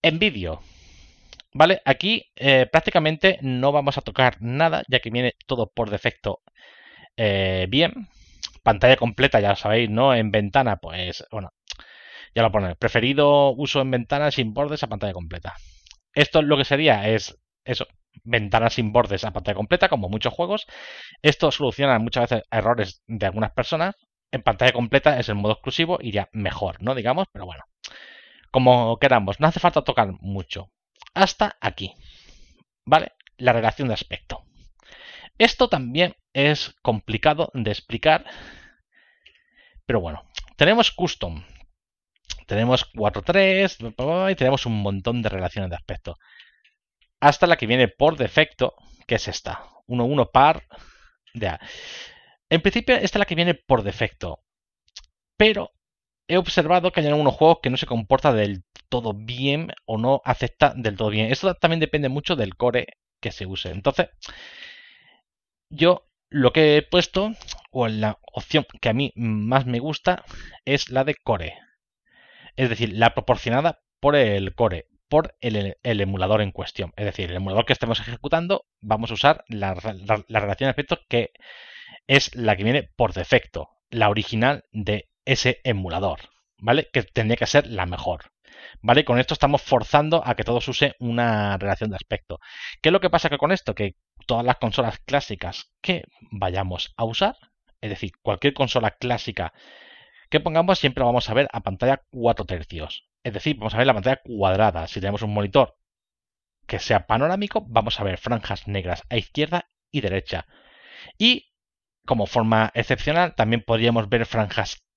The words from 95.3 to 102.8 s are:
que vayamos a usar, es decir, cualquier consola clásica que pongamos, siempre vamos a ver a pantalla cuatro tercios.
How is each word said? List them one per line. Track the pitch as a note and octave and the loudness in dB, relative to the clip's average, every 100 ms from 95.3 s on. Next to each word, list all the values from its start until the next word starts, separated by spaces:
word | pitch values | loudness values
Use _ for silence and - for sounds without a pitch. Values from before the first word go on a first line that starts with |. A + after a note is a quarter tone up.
| G2+ F2 - - _ | -10 -10 -12 -18 _
que | - F3 - _ - | -6 -6 -8 _ -16
vayamos | G2+ F#2+ F2+ F#2+ F2+ - | -6 -4 -4 -6 -8 -10
a | - | -6
usar, | A2+ A2+ G3 - _ _ _ _ | -6 -2 -2 -4 _ _ _ _
es | A2 | -10
decir, | F#2+ G2+ _ | -8 -10 _
cualquier | - G2 C#3+ | -4 0 -2
consola | C3+ - B2+ A2 | 0 -2 0 -2
clásica | _ B2 A#2+ - G2 E2+ _ - - - - _ _ _ | _ -6 -6 -6 -8 -8 _ -20 -20 -20 -20 _ _ _
que | D3+ | -2
pongamos, | F3 D#3+ F3+ F#3 | 2 0 2 2
siempre | C#3+ C3 | 0 2
vamos | B2 A#2+ A2+ | 2 2 0
a | |
ver | A2+ C#3+ | 0 0
a | G2+ | -4
pantalla | G2+ F#2+ B2+ C3+ _ | -8 -2 0 0 _
cuatro | B2+ A#2+ - | -2 0 0
tercios. | - F#2 D#2+ E2 | -4 -8 -10 -14